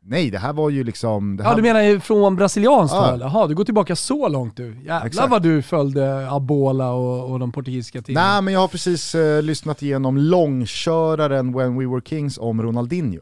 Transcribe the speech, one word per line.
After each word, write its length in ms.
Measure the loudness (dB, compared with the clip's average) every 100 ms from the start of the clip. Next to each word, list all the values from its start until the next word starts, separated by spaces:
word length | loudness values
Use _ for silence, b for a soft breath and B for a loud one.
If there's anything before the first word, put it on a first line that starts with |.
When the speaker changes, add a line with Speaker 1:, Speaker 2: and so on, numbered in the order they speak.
Speaker 1:
Nej, 260 | -4 -2 0
det 80 | -2
här 140 | -4
var 180 | -2 0
ju 140 | 0
liksom, 520 | -2 -4 -2 -2 -2 -2
det 60 |
Speaker 2:
Ja, 60 | 2
Speaker 1:
här 80 | 4
Speaker 2:
du 60 |
menar 180 | 4 4
ju 180 | 4 2
från 360 | 2 2 4 4
brasilianskt 580 | 0 4 4 6 4 4
Speaker 1:
Ja. 140 | 2
Speaker 2:
håll? 100 | 2
Jaha, 260 | -2 0 0
du 80 |
går 100 | 0
tillbaka 320 | 0 0 0 -2
så 320 | -2 -2 0
långt 280 | -2 -4 -8
du. 200 | -14 -14
Jävlar 300 | -6 -4 -4
Speaker 1:
Exakt. 240 | -2 2
Speaker 2:
vad 120 | 4
du 200 | 4 2
följde 680 | 0 0 0 0 0 -2 -4
Abola 640 | -4 0 2 2 2 -2
och, 380 | -2 -2 -4 -6
och 80 | -6
de 140 | -6
portugisiska 500 | -6 -8 -8 -8 -12
tidningarna. 300 | -4 0 2
Speaker 1:
Nej, 100 | 2
men 120 | 2
jag 60 | 2
har 80 | 0
precis, 460 | 0 -4 -2 -2
eh, 280 | 0 2 2
lyssnat 400 | 0 -2 -6 -6
igenom 340 | -2 -2 0 2
långköraren 1300 | 4 4 2 0 -4 -4 -2 0 0 0 0 0 -2
When 260 | -2 -2 -2
We 80 | -2
Were 140 | -4
Kings 340 | -6 -6 -6 -6
om 240 | -4 -2
Ronaldinho. 580 | -2 -4 -4 -4 -4 -6